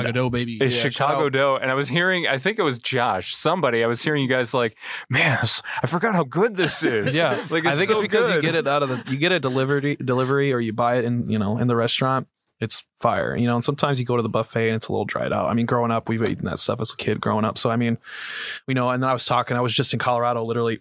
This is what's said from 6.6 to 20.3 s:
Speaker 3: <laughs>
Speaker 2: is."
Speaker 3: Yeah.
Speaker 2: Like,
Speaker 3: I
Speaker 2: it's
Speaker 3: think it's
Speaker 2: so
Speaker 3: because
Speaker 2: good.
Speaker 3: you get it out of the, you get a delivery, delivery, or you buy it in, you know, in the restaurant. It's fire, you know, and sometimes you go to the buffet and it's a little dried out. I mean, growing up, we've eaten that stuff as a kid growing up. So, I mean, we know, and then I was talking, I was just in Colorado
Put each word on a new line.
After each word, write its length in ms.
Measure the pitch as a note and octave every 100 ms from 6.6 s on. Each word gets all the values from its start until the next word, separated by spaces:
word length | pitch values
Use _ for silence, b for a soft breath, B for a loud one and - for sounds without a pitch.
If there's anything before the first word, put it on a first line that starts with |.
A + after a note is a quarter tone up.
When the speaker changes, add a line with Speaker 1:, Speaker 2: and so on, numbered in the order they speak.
| D#3+ -
Speaker 3:
<laughs> 0 |
Speaker 2:
is." 340 | D#3 A#2 G2+ D3+
Speaker 3:
Yeah. 140 | D#3+ A#2+ -
Speaker 2:
Like, 160 | D#3+ D#3+
Speaker 3:
I 40 |
Speaker 2:
it's 60 | C#3+
Speaker 3:
think 120 | G3
it's 80 | G#3+
Speaker 2:
so 40 |
Speaker 3:
because 240 | G#3 G#3+ A#3+
Speaker 2:
good. 80 | E3+
Speaker 3:
you 60 |
get 120 | D#3
it 120 | E3 C#3
out 160 | C#3+
of 60 | C#3
the, 140 | B2+ A#2+
you 60 | C3+
get 140 | E3+
a 80 | F3+
delivery, 560 | C3 B2+ C3+ C#3+ C#3+ C#3+
delivery, 560 | B2+ B2+ C3 C#3 C#3
or 80 | B2
you 120 | A#2
buy 240 | A2+ A#2+ B2
it 80 |
in, 240 | A#2+ A#2+ A2
you 80 | A2
know, 200 | G2+ A2+
in 100 | B2
the 80 | A#2
restaurant. 500 | A#2 - C3 C3 - _ - -
It's 240 | A2+ - - -
fire, 340 | A#2 F#2+ A#1+ C2+
you 100 | A#2+
know, 100 | A#2+
and 60 |
sometimes 380 | A#2+ C#3+ D3 C3
you 60 | B2
go 100 | A#2+
to 60 |
the 80 | A2
buffet 380 | A2 A2+ A2+ A2+
and 80 | A2
it's 120 | -
a 40 |
little 120 | G2+
dried 260 | G2 - C2
out. 140 | G2+ E2
I 20 |
mean, 140 | A2+ A#2
growing 240 | B2 A#2
up, 180 | A2+ -
we've 180 | A2+ G#2+
eaten 200 | G2+ F#2
that 120 | -
stuff 220 | - A2
as 100 | A2
a 60 | -
kid 240 | - A2
growing 240 | A2 A2
up. 140 | A2 -
So, 100 | B2
I 80 | A2+
mean, 220 | A#2 A#2 B B B B B B B
we 60 |
know, 160 | C3 B2
and 140 | B2+
then 80 | C3
I 20 |
was 140 | B2+ -
talking, 320 | B2+ A#2+ B2
I 20 |
was 140 | B2
just 180 | A2 B2+
in 60 | A#2
Colorado 440 | - A#2+ A#2+